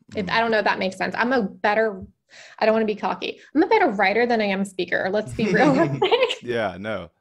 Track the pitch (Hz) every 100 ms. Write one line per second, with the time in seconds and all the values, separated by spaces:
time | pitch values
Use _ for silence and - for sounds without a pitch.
0 | _ 220 180 226 233 220 202 190 190 185
1 | 180 - 233 262 196 - 214 208 220 190
2 | 196 _ _ - - - 220 220 220 208
3 | 202 - - - - 285 359 440 349 196
4 | 190 208 240 233 208 190 196 - 180 185
5 | 190 208 214 - 214 180 285 269 330 139
6 | 370 494 494 - 120 117 104 90 107 101
7 | 85 _